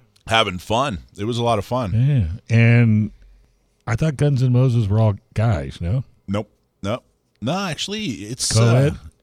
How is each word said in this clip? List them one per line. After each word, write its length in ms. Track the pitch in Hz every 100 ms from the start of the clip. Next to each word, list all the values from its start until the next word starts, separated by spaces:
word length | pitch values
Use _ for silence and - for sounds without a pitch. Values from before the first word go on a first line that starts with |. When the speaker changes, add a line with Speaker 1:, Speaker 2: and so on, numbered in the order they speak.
| _ _ -
Speaker 1:
Having 300 | 113 104 92
fun. 420 | - 110 139 87 - 90
It 60 |
was 120 | 104 120
a 40 |
lot 160 | 117 110
of 60 |
fun. 280 | - 123 107
Speaker 2:
Yeah, 600 | 110 135 139 82 95 -
and 560 | 113 117 120 117 107 107 - - _ _ _ _ _ -
I 100 | 113
thought 220 | 160 131
Guns 240 | 147 135
N' 100 | 127
Moses 340 | 123 131 120 101
were 120 | 107
all 160 | 110 101 _
guys, 480 | - 113 85 67 -
no? 240 | 85 127 - _ -
Speaker 1:
Nope. 240 | 101 - _ _ _
Nope. 200 | 196 214 - _ _ _
No, 180 | 110 185
actually, 460 | 196 143 - 214
it's, 480 | 202 87 104 127 -
Speaker 2:
Co-ed? 400 | 113 117 123 143
Speaker 1:
uh, 40 | - - -